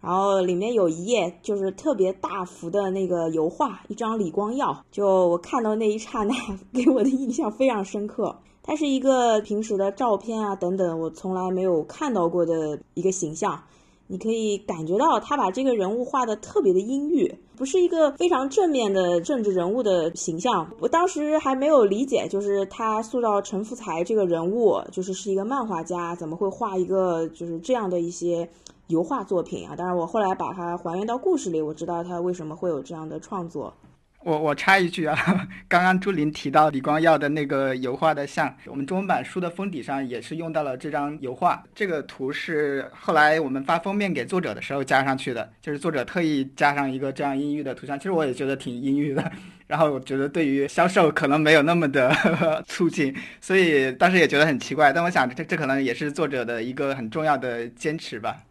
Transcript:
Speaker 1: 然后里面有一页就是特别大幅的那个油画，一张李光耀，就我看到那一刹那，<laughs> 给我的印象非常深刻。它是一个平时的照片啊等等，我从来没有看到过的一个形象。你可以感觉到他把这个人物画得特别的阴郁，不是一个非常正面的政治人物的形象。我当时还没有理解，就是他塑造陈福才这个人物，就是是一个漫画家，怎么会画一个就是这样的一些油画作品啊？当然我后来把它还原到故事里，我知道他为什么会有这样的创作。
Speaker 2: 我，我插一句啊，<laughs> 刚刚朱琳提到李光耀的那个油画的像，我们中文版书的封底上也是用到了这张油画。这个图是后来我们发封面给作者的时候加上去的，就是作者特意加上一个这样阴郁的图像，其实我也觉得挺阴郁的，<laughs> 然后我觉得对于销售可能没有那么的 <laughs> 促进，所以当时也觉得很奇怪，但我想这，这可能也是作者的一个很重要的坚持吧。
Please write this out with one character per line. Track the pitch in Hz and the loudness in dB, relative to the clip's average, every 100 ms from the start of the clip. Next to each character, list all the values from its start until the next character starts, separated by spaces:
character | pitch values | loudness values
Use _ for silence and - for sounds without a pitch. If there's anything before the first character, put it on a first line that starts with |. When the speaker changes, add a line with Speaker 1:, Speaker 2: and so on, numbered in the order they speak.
Speaker 1:
然 | 175 | -2
后 | 180 196 196 | 0 2 2
里 | 180 | 2
面 | 180 208 | 0 0
有 | 240 180 | 2 2
一 | 160 | 0
页 | 180 240 175 175 | 0 0 0 -4
就 | - 202 | -6 -2
是 | 196 | -2
特 | 190 311 | -4 -2
别 | 240 185 | 2 2
大 | 190 302 202 | 0 -6 -6
幅 | 180 - 170 | -8 -10 -4
的 | 196 196 | -2 0
那 | 190 185 | -2 0
个 | 175 165 | 0 0
油 | 160 160 | 0 0
画， | 175 294 185 - | 0 -2 -2 -12
一 | |
张 | 208 226 226 | -6 -4 -2
李 | 185 | -2
光 | 156 208 254 | -2 -2 -2
耀， | 247 143 - | -2 -4 -8
就 | - 202 190 180 | -2 2 4 4
我 | 170 | 2
看 | - 262 | 0 -2
到 | 220 | 0
那 | 214 226 | 2 0
一 | 214 | 0
刹 | 220 247 | -4 -4
那， | 208 - - | -2 -2 -6
<laughs> | 190 - | -12 -6
给 | 254 247 | 2 4
我 | 262 | 4
的 | 233 | 4
印 | 262 269 | 2 -2
象 | 240 262 | -2 -2
非 | 208 269 | 2 2
常 | 220 | 2
深 | 190 214 208 | -4 -4 -6
刻。 | - 190 - _ _ | -4 -4 -4 _ _
它 | - | -6
是 | 302 302 | -2 0
一 | 269 | 2
个 | 262 262 240 214 | 4 4 6 2
平 | 214 208 | 2 -4
时 | 220 196 | -2 0
的 | 196 | 0
照 | 202 170 202 | 0 0 0
片 | - 220 | -2 -4
啊 | 214 190 | -4 -2
等 | 175 190 | -2 0
等， | 180 165 | 0 0
我 | 160 | -6
从 | 160 196 | -6 -6
来 | 185 185 | -4 -2
没 | 185 | 0
有 | 185 170 | 2 0
看 | 151 - 302 | -2 -6 -2
到 | 220 170 | 0 0
过 | 175 165 | 2 0
的 | 165 156 147 - | 0 -2 -6 -10
一 | - | -2
个 | 175 | -2
形 | 185 160 | -2 -6
象。 | 160 208 151 - _ _ _ _ | -4 -4 -4 -12 _ _ _ _
你 | 190 | -8
可 | 214 | -4
以 | 226 220 202 | 0 0 -2
感 | - 175 160 | -4 -6 -2
觉 | 190 | 2
到 | 311 247 | 4 2
他 | - 285 | 0 0
把 | 220 | 0
这 | - | 0
个 | 262 | 0
人 | 233 185 | 2 0
物 | 226 | -2
画 | 247 269 | -2 -2
得 | 240 214 | 0 -4
特 | - - | -2 2
别 | 262 | 4
的 | 185 | 4
阴 | 208 269 294 | 2 -2 0
郁， | 330 196 - - - | 2 0 -2 -20 -8
不 | 269 | -2
是 | 381 | 2
一 | 349 | 2
个 | 339 311 | 4 2
非 | 277 349 | 4 2
常 | 302 269 | 2 0
正 | 269 370 | 2 2
面 | 277 220 | 2 2
的 | 190 180 175 | 2 4 2
政 | 170 277 | 2 0
治 | 208 | 2
人 | 185 175 | 2 0
物 | 226 | 0
的 | 220 180 160 | 2 2 2
形 | 170 - 165 | -2 -6 -2
象。 | 247 208 160 - | 0 0 -2 -4
我 | 240 | 0
当 | 330 359 | 2 2
时 | 330 294 311 | 0 0 0
还 | 302 262 | 0 0
没 | 277 | 4
有 | 302 | 6
理 | 208 202 269 | 6 2 0
解， | 240 - | 0 0
就 | 196 | -4
是 | 202 202 190 | -2 -2 -2
他 | - 226 214 | -4 -2 -2
塑 | 226 262 | -2 -2
造 | 233 202 | 2 0
陈 | 202 190 | 0 -6
福 | 220 | -6
才 | 247 214 160 | -10 -8 -4
这 | 175 | 0
个 | 220 | 2
人 | 185 170 165 | 2 0 0
物， | 214 220 98 - | 2 4 2 -2
就 | - | -8
是 | 185 | -6
是 | 185 214 | -6 -2
一 | |
个 | 190 | -2
漫 | 202 277 226 | -2 -4 -2
画 | 175 | -6
家， | 160 180 170 | -6 -6 -6
怎 | 175 160 | -8 -8
么 | 160 | -4
会 | 196 | -4
画 | 190 226 185 | -2 -4 -2
一 | |
个 | 180 190 185 170 165 | 0 0 2 0 -4
就 | 160 | -6
是 | 170 165 | -10 -10
这 | 175 | -2
样 | 254 202 | -2 0
的 | 180 | -2
一 | 170 | -4
些 | 175 170 170 165 - - - _ | -4 -4 -2 -4 -10 -20 -20 _
油 | 165 | -2
画 | 170 269 | 0 -4
作 | 196 185 | -2 -2
品 | 165 143 85 | -2 -8 -10
啊？ | |
当 | 151 | -8
然 | 175 180 | -4 -2
我 | 170 | -2
后 | 226 | 0
来 | 202 190 | 0 0
把 | 156 | -4
它 | 185 170 175 | -6 -6 -6
还 | 175 175 | -6 -6
原 | |
到 | 214 240 | -4 -2
故 | 254 339 | 0 0
事 | 202 | 0
里， | 160 | -4
我 | 151 | -4
知 | 156 | -6
道 | 170 170 | -6 -6
他 | 175 175 | -6 -4
为 | 180 | -4
什 | 180 156 | -4 -8
么 | |
会 | 160 185 | -6 -4
有 | 151 | -4
这 | - | -6
样 | 170 156 | -12 -10
的 | 156 | -12
创 | - 196 170 | -10 -8 -8
作。 | 156 113 - - _ _ _ | -8 -10 -12 -20 _ _ _
Speaker 2:
我， | - 151 | -2 0
我 | 151 | 0
插 | 143 - 196 | 0 4 4
一 | 180 | 4
句 | 170 151 | -2 -2
啊， | 151 - 185 | 0 2 0
<laughs> | 190 - - | 0 -14 2
刚 | 175 | 4
刚 | 180 185 | 4 4
朱 | 190 | 2
琳 | 185 151 | 0 0
提 | 151 143 | -2 2
到 | 147 156 | 6 6
李 | 139 | 4
光 | 139 151 | 0 2
耀 | 165 156 | 6 4
的 | 143 | 4
那 | 156 143 | 0 0
个 | 139 135 127 | 0 0 -2
油 | 127 | -4
画 | 131 160 | 0 0
的 | 151 143 | 0 -4
像， | - 156 - - | -2 -2 -4 -12
我 | |
们 | 131 | -8
中 | 139 185 | -4 -4
文 | 196 | 0
版 | 156 | -2
书 | 131 - | -2 -4
的 | 175 | -6
封 | 175 196 | -4 -6
底 | 170 | -6
上 | 113 135 135 | -6 -6 -4
也 | 120 | -8
是 | 107 | -8
用 | 156 165 | -8 -4
到 | 156 | -2
了 | 147 131 | -2 -4
这 | 156 | -4
张 | 147 143 151 | -4 -4 -6
油 | 135 | -8
画。 | 127 175 135 - - | -4 -4 -4 -8 -8
这 | 208 | -4
个 | 160 | -4
图 | 131 - 135 | -6 -8 -6
是 | 143 - 156 147 139 127 | -6 -4 -2 -2 -2 -6
后 | - - | -10 0
来 | 165 151 160 | 6 6 4
我 | 147 | 0
们 | 135 | -4
发 | 135 170 | 0 -2
封 | - | 0
面 | 202 202 | -2 -2
给 | 151 120 | -2 -2
作 | 180 | -2
者 | 170 | -2
的 | 107 | -6
时 | - | -6
候 | 139 | -6
加 | 135 135 | 2 2
上 | 135 135 | 2 -2
去 | - | -4
的， | 117 - _ | -6 -8 _
就 | - | -8
是 | 147 | -4
作 | 160 | -2
者 | 151 | -2
特 | 120 185 | -2 -2
意 | 165 147 135 - | 0 0 -2 2
加 | 147 | 2
上 | 143 139 | 2 -2
一 | 131 | -4
个 | 135 | -6
这 | 135 | -4
样 | 143 135 | -4 -2
阴 | 147 | -2
郁 | 147 | -4
的 | 139 | -6
图 | 123 131 | -8 -8
像， | 139 | -8
其 | |
实 | 190 | -2
我 | 180 151 | 0 0
也 | |
觉 | 127 | 0
得 | 135 135 | -2 -4
挺 | 135 | -4
阴 | 120 135 139 | -6 0 0
郁 | 147 | 2
的， | 139 160 - - | 0 -4 -6 -18
<laughs> | - _ | -20 _
然 | 147 | 2
后 | 160 | 2
我 | 135 | 2
觉 | 135 135 | -4 -4
得 | 139 | -2
对 | 139 | 0
于 | 151 139 139 | 0 2 0
销 | - 175 | 2 4
售 | 190 165 | 6 4
可 | 147 147 | 4 2
能 | 147 | 4
没 | 151 | 6
有 | 156 | 6
那 | 147 170 | 6 2
么 | 156 | 2
的 | 139 127 151 190 160 | 4 4 4 2 2
<laughs> | 165 156 - | 2 0 -4
促 | - 170 | 0 0
进， | - 139 135 - - | 2 -2 -2 -12 -16
所 | - 190 | 0 4
以 | 175 147 131 | 6 6 2
当 | 127 180 | 4 4
时 | 185 | 6
也 | 151 | 4
觉 | 143 | 6
得 | |
很 | 156 131 | 4 2
奇 | - | -2
怪， | 143 147 | 4 4
但 | 151 | 4
我 | 170 | 0
想 | 165 127 | 2 0
这， | 127 | -2
这 | 151 165 | -6 -4
可 | 143 | 0
能 | 135 | 0
也 | 135 | 0
是 | 120 151 | -2 -4
作 | 143 156 | -2 -2
者 | 135 | -2
的 | 117 120 | -4 -4
一 | 120 | -6
个 | 131 139 139 | -4 -4 -4
很 | 120 | -6
重 | 135 | -2
要 | 156 139 | 0 0
的 | 123 117 117 | 0 -6 -8
坚 | 117 160 156 | -6 -6 -6
持 | - 120 | -8 -8
吧。 | 110 87 _ | -8 -10 _